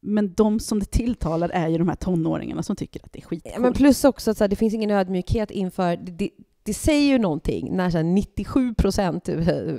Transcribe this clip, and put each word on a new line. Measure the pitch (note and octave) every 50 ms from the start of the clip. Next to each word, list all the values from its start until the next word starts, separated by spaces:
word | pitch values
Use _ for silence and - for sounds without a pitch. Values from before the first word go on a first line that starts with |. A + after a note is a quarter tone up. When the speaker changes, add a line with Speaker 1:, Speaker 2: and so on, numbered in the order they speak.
| -
Speaker 1:
Men | F#3+ G#3 G#3+ G#3 G3 E3+
de | - G#3+ G#3+ G#3+ A3
som | - - A3+ G#3
det | G3 -
tilltalar | - - A3+ A#3+ A#3 - - E3+ E3 E3 E3+ E3+
är | - F3+ E3 D#3+
ju | E3 D#3+
de | E3+ F#3
här | D3
tonåringarna | - - F#3+ F3+ E3+ D#3+ E3 D#3+ D3+ - - - - E3+
som | - G3+
tycker | - D#3+ - - - -
att | - _
det | -
är | -
skitkul. | - E3+ D#3 - - -
Speaker 2:
Ja, | G3
men | A#3+ B3 A#3+
plus | - C4 C#4+ B3+ - -
också | C#4 - - - A3+
att | G#3+ -
så | G#3+
här, | G3
det | G3
finns | - A3+ A3+ G3+
ingen | A3+ A3 G#3
ödmjukhet | G#3 G3+ F#3+ F3+ F#3+ F3+ F3+ - - A#3 G#3+ G3+
inför, | - - F#3+ F#3 - - F#3 F3 F3 -
det, | - F3+
det, | F3 E3 G3+ - _ _ - _ _ _ _
det | G#3+ G#3+
säger | - - D#4+ D4+ D4 D4 C#4+ C4+
ju | B3+
någonting | A3 F#3 D3+ D3+ _ - - - - - -
när | F#3+ F3+ F3+
så | E3 E3+
här | D#3
nittiosju | E3 F3 G3+ G3+ - _ - G3+ - - C4+ B3+ B3 A3
procent, | - - G3 F#3+ - G3+ F3+ D#3 F3+ _ - E3 D3 E3+ F3 D3 C#3+ G#2+ - D3+